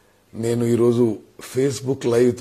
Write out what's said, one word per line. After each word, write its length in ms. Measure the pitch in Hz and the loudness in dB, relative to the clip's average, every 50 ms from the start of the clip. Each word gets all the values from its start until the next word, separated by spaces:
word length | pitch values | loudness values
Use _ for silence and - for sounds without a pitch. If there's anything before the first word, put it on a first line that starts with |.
| _ _ _ _ _ _ - | _ _ _ _ _ _ -12
నేను 300 | 107 113 117 120 120 120 | -6 -4 -4 -2 0 0
ఈరోజు 520 | 117 120 113 117 120 117 120 123 113 101 - - _ _ - - - | 0 2 2 4 2 4 2 2 0 0 -4 -10 _ _ -20 -18 -8
Facebook 520 | - 127 135 139 123 - 123 127 135 - - 123 117 | -4 -2 -2 -2 -2 -4 -6 -6 -6 -4 -2 0 2
లైవ్ 180 | 117 127 123 117 - | 4 2 2 2 0